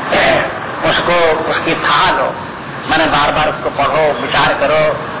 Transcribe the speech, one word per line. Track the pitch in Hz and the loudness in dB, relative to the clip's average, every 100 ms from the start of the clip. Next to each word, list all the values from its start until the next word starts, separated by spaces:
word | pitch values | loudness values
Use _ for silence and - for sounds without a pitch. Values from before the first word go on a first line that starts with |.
| - | -2
<clears throat> | - - - - - - - 160 | 2 4 2 0 -6 -8 -4 0
उसको, | 160 170 175 165 156 156 | 0 2 2 4 2 0
उसकी | - 165 147 | -2 -2 -2
था | - 160 185 | 0 2 2
लो, | 240 - - - - - - - | 0 -2 -4 -10 -12 -12 -12 -4
माने | - 156 | 0 2
बार | 147 147 | 2 0
बार | 147 151 | 0 -2
उसको | - 156 | -2 -6
पढ़ो, | 135 139 147 156 131 | -2 0 2 2 0
विचार | 131 123 151 | -2 0 2
करो, | - 143 156 156 131 - - | 2 2 2 2 0 -6 -8